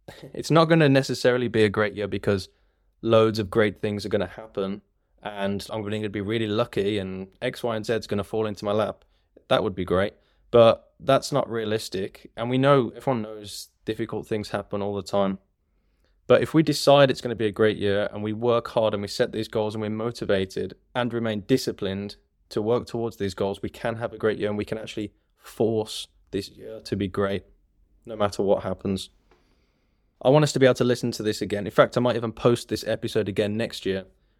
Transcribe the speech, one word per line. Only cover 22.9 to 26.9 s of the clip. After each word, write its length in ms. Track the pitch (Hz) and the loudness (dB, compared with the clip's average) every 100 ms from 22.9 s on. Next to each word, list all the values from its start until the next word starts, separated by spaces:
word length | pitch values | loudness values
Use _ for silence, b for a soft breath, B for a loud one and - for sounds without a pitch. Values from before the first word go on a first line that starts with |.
| 117 117 - | -6 -6 -4
these 180 | 98 | -6
goals, 280 | - 98 98 | -4 -4 -4
we 60 | 110 | -10
can 280 | - 117 113 | -6 -6 -6
have 160 | 117 | -8
a 60 | 110 | -2
great 200 | 110 101 | -2 0
year 100 | 101 | -2
and 80 | 104 | -4
we 80 | |
can 140 | 104 110 | -6 -8
actually 340 | 107 - 104 _ _ _ | -8 -8 -10 _ _ _
force 720 | - - 110 110 107 - - _ _ | -12 -2 0 0 -4 -8 -14 _ _
this 180 | 98 - | -10 -10
year 300 | 95 107 110 | -14 -16 -14
to 160 | - | -6